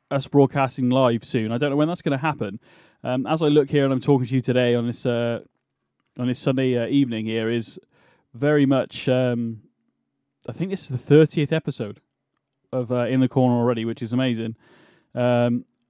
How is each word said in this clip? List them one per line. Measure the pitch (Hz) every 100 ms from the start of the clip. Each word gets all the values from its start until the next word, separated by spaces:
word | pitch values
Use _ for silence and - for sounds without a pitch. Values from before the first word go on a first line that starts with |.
| -
us | 139 -
broadcasting | 143 135 143 131 - 123
live | 131 127 117
soon. | - 120 110
I | 120
don't | 143
know | 143
when | 156
that's | 175
gonna | 151 135
happen. | 156 - 104 107 _ - _ _
Um, | 120 131 127
as | 160
I | 151
look | 147 139
here | 147
and | 135
I'm | 131
talking | 147 135 117
to |
you | 131
today | 127 123 123
on | 120 117
this, | 117 127
uh, | 120 120 117 - _ _ _ _ _ _ 127
on | 123
this | 120
Sunday, | 143 131 131 120
uh, | 117
evening | 143 127 110 110
here | 113 113
is | 117 113 - - _ _ _ _
very | 117 147 147 139
much, | 135 - - -
um, | 127 127 120 117 113 - _ _ _ _ _ _ _ -
I |
think | - 185
this | 190
is | -
the | 127
thirtieth | - 147 156 165 143
episode | 160 - - 104 107 _ _ _ _ _ _ _
of, | 131 120
uh, | 123 120
In | 131
the | 127
Corner | 135 123
already, | 120 120 117
which | 113 110
is | 113
amazing. | 123 131 113 120 127 _ _ _ _ _
Um, | 127 123 120 120 120 - _